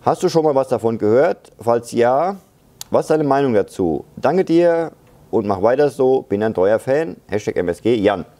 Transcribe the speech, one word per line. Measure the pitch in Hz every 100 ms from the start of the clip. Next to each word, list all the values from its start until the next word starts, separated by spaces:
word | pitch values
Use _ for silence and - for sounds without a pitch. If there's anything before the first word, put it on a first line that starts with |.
Hast | - 160
du | 185
schon | 165
mal | 156
was | 135 127
davon | 117 117 113
gehört? | 104 120 165 - - _
Falls | 107 117 117
ja, | 117 117 135 175 196 _ _ _ _ -
was | 127
ist | -
deine | 156
Meinung | 147 139 139
dazu? | 107 92 - 90 76 - -
Danke | 127 180
dir | 180 165 175 170 160 - _ _ -
und | 110 101
mach | 95
weiter | 104 131 147
so, | - 131 131
bin | - 101
ein | 110
treuer | 110 95 110
Fan. | - 139 165 - -
Hashtag | 104 113 -
M | 87
S | 85
G | 107
Jan. | 120 101 98 -